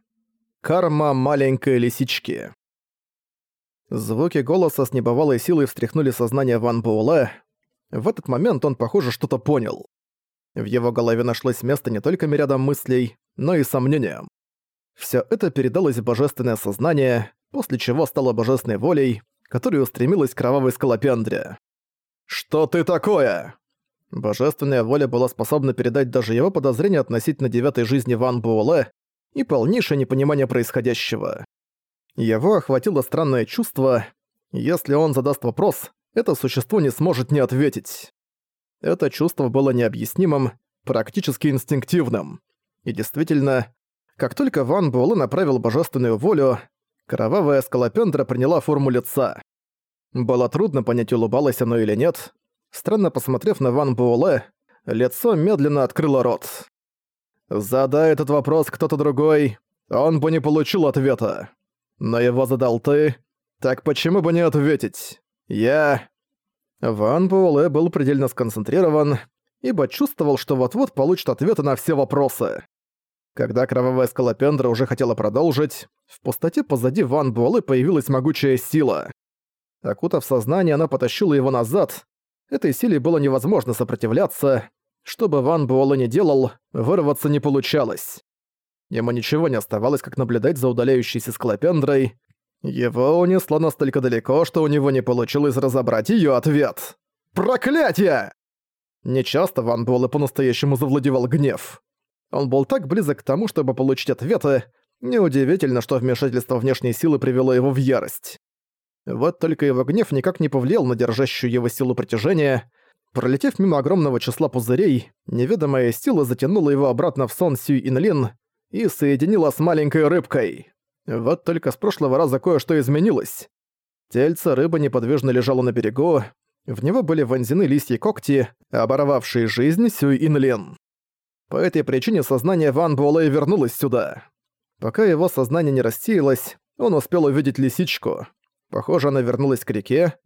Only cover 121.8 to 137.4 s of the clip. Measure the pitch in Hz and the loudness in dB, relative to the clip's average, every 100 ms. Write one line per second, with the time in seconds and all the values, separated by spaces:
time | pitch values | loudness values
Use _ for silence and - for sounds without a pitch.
121.8 | 208 - 143 131 156 127 190 160 - 160 | -4 0 0 2 2 0 2 0 2 0
122.8 | 123 147 202 143 - - - _ _ _ | 2 2 2 0 -4 -12 -18 _ _ _
123.8 | _ _ _ 120 147 170 - 127 165 165 | _ _ _ 0 0 0 0 0 2 0
124.8 | 143 123 113 147 131 127 117 131 123 120 | 0 0 0 0 2 2 2 0 0 0
125.8 | 107 123 165 151 107 _ _ _ - 107 | -2 0 2 2 0 _ _ _ -12 -6
126.8 | 131 240 165 160 123 131 117 160 170 143 | -2 0 0 0 0 0 0 2 2 2
127.8 | - 120 214 - - 139 123 _ _ 120 | 0 -2 -2 -2 0 0 0 _ _ -2
128.8 | 113 135 143 135 120 123 113 120 139 170 | 0 2 2 0 0 -2 -2 0 0 2
129.8 | 233 - 139 131 156 147 135 113 90 - | 0 0 0 2 2 2 2 0 -6 -20
130.8 | _ _ _ _ _ _ - - 180 165 | _ _ _ _ _ _ -6 -2 0 0
131.8 | 131 131 170 202 131 131 143 185 151 131 | 0 0 0 0 0 0 0 2 2 2
132.8 | 165 139 143 160 156 143 143 196 120 - | 0 2 2 4 4 2 2 2 0 0
133.8 | 143 120 76 - - _ _ _ _ - | -2 0 -2 -8 -18 _ _ _ _ -10
134.8 | 113 156 214 156 175 - 123 160 151 135 | -6 0 2 2 0 0 -2 0 0 2
135.8 | 117 - - 202 139 127 - - _ - | 0 -2 0 2 4 2 -2 -16 _ -4
136.8 | 240 156 - 175 147 139 | 0 0 0 2 2 2